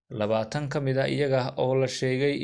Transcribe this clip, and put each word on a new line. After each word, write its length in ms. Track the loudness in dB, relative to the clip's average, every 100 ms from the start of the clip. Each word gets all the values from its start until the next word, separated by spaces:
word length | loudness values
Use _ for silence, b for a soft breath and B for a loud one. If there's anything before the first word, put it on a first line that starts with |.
| -10
labaatan 580 | -2 0 0 0 -4 -4
ka 100 | -2
mid 180 | 0 0
ah 100 | 0
iyaga 460 | 0 2 2 0 0
oo 160 | 0
la 120 | 2 0
sheegay 460 | 0 0 2 0 0